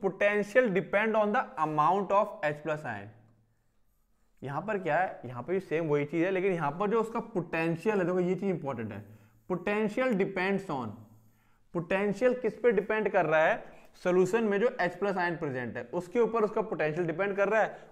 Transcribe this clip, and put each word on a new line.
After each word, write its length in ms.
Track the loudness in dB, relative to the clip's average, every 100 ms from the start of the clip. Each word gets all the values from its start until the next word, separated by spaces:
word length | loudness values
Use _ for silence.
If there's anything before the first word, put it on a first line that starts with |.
potential 680 | -4 0 0 2 2 4 4
depend 440 | 2 0 0 2
on 180 | 2 2
the 100 | 0 -2 -2
amount 520 | 0 2 2 2 2
of 200 | 2 2 -2
H 200 | -4 -4
plus 240 | -6 -6 -6
ion। 240 | -10 -12 -18 -20 _ _ _ _ _ _ _ _ _ _ _
यहां 200 | -8 -6
पर 160 | -2 -2
क्या 200 | 0 2
है, 220 | 0 -4 -10
यहां 160 | -10
पर 100 | -4
भी 80 | -4
सेम 280 | 0 -2 2
वही 160 | 0
चीज 200 | 0 0
है, 60 | 0
लेकिन 220 | 2 0
यहां 180 | 0 -2 -2
पर 120 | 0
जो 100 | 0
उसका 200 | 0 -4 -4
पोटेंशियल 640 | -4 -2 -2 0 0 0 0
है, 60 | 2
देखो 140 | 0
ये 140 | 0
चीज 160 | 0 -2
इंपॉर्टेंट 420 | -2 -4 -6 -6
है, 120 | -8 -12 -20 -20 _ -6
potential 680 | -4 0 0 0 0 2 2
depends 480 | 0 0 0 0 -2
on, 240 | -4 -6 -10 -18 -20 _ _ _ _ _
पोटेंशियल 600 | -8 -2 0 0 2 2 2
किस 160 | -2 0
पे 140 | 2
डिपेंड 360 | 2 0 0 2
कर 140 | 2 4
रहा 180 | 4
है, 180 | 4 2 -6 -20 -20 -4
सॉल्यूशन 400 | 2 4 4 2
में 140 | 2 2
जो 160 | 2 0
एच 180 | -2 -2
प्लस 180 | -2 0
आयन 200 | -2 -2
प्रेजेंट 400 | -4 -4 -4 -6
है 60 | -6
उसके 260 | -6 -2 2
ऊपर 240 | 2 2
उसका 180 | 0 0
पोटेंशियल 440 | -2 -2 0 0 -2
डिपेंड 300 | -2 -2 0
कर 120 | 2
रहा 140 | 2
है। 160 | 2 -2 -18